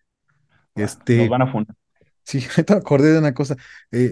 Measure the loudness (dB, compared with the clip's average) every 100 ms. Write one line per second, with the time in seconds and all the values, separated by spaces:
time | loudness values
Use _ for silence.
0 | _ _ _ _ _ _ _ -6 -6 -4
1 | 0 2 2 0 0 -2 -6 -12 _ _
2 | _ _ -10 -8 -4 -2 0 0 0 2
3 | 4 4 2 -2 -6 -8 -14 -20 _ -2
4 | -2